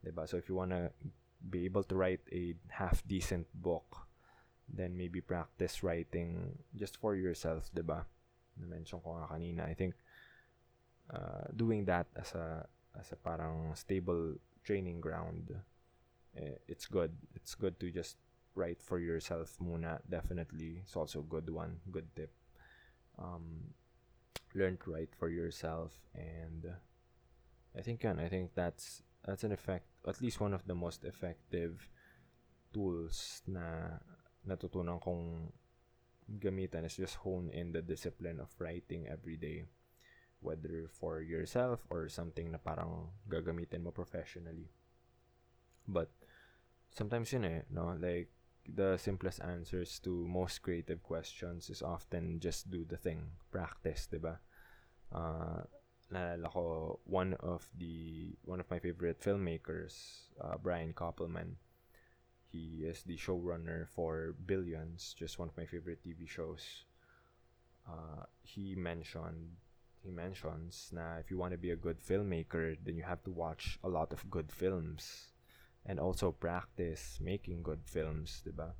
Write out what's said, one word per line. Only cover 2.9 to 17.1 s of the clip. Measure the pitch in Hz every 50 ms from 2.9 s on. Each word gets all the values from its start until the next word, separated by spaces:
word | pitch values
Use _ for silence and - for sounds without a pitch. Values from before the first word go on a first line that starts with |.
| 87 - - - 98 92 90 - 98 87 82 - -
book, | 90 87 92 85 78 - - - - - - - - - - - - - - _ - - -
then | - 98 92 87 90
maybe | 90 90 87 87 90
practice | 82 - 90 87 82 - - - 95 87 - -
writing | - 90 82 85 82 - - 87 85 85 85 87 87 90 87 - - - -
just | 104 101 95 -
for | - - 110 101
yourself, | 95 92 92 82 - - 82 80 80 80 - -
diba? | 85 82 80 73 - - - - - _ _ _ _ _ _ _ 101
Na-mention | 95 87 82 82 82 - - 87
ko | 80 85 82 82
nga | 80 78
kanina. | 78 80 85 85 85 85 80 78
I | 80
think, | - 95 92 87 - _ - - - - - - - - - _ _ - - - _ _ _ _ - - -
uh, | - - - - - - - - -
doing | 110 113 113 110 104 101
that | 92 90 87 85 - -
as | - - - -
a, | 82 82 80 80 80 76 - - _ _ - - -
as | 95 -
a | -
parang | - - 90 82 82 80 80 80 80 80 80 78
stable | - - - 98 95 87 92 87 85 82 80 73 - - _ _ - _
training | - 104 98 92 90 85 85
ground, | 82 80 80 82 82 82 80 82 82 85 - 95 98 - - - - _ - - - _ _ _ - - -
eh, | - 73 76 64 - -
it's | - 85 - -
good. | - 95 95 85 80